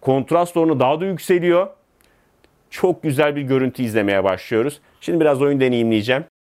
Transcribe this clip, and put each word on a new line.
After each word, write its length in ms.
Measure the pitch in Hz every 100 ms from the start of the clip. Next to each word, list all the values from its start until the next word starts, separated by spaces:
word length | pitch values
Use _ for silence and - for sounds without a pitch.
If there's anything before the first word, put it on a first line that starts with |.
kontrast 560 | - 135 120 170 175 170
oranı 240 | 160 143
daha 200 | 127 160
da 40 |
yükseliyor. 600 | 190 170 - 175 175 175 202 - _ _ _ _ _ _ _ _ _
Çok 320 | - - -
güzel 340 | 156 135 147 147
bir 60 |
görüntü 400 | 135 131 131 123
izlemeye 420 | 120 107 101 98
başlıyoruz. 560 | 95 92 - 113 131 - _ _
Şimdi 200 | - 170
biraz 220 | 151 135
oyun 180 | 143 143
deneyimleyeceğim. 640 | 131 120 113 110 110 131 165 _